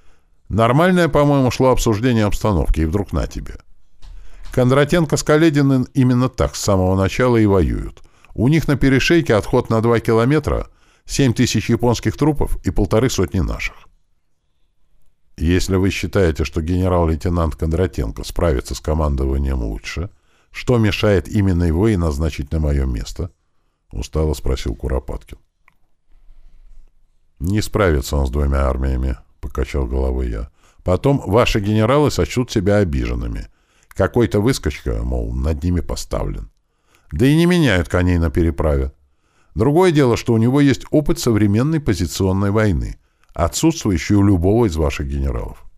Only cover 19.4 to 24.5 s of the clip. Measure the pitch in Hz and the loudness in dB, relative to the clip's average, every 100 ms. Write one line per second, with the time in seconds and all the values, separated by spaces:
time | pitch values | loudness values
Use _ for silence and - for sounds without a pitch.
19.4 | 67 65 53 50 - - - - _ _ | -2 -4 -6 -8 -10 -10 -10 -12 _ _
20.4 | _ - - 123 107 - 107 95 - 110 | _ -8 0 2 2 2 2 2 0 0
21.4 | 98 85 85 80 113 98 82 71 80 - | 0 2 0 2 0 0 -2 -2 -4 -4
22.4 | 71 82 73 71 65 57 - - - - | -6 -4 -2 -2 -2 -4 -8 -10 -12 -12
23.4 | _ _ _ _ _ - - 78 78 73 | _ _ _ _ _ -12 -6 -2 -2 -2
24.4 | 65 | -4